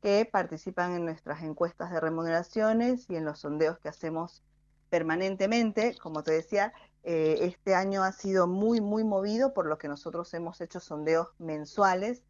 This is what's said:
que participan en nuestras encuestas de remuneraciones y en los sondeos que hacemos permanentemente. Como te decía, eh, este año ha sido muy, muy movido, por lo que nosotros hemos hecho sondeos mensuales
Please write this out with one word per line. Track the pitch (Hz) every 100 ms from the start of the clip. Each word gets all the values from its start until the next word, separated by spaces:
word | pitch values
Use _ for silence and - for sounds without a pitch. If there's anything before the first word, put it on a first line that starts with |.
que | 208 202 226
participan | 196 175 160 - 185 180
en | 175 165
nuestras | 160 - 156
encuestas | 160 151 170 - 175
de | 170
remuneraciones | 160 165 165 165 170 220 214 226 240 247 -
y | 170
en |
los | 156 147
sondeos | 156 151 156 165
que | 156
hacemos | - 160 160 175 - _ _ _ _ _
permanentemente. | 175 160 165 190 190 196 233 220 208 233 -
Como | 170 156
te | 147
decía, | 160 160 202 208 - - _
eh, | - 165 156 156
este | 180 - -
año | 185 190 196
ha | 190
sido | 196 196 190 180
muy, | 185 214 233
muy | 208 214
movido, | 220 196 202 220 269
por | 269
lo | 165 156
que | 151
nosotros | 143 170 165 175
hemos | 165 170 -
hecho | 170 180
sondeos | - 151 151 165 170 _
mensuales | 165 151 151 - 196 185 208 247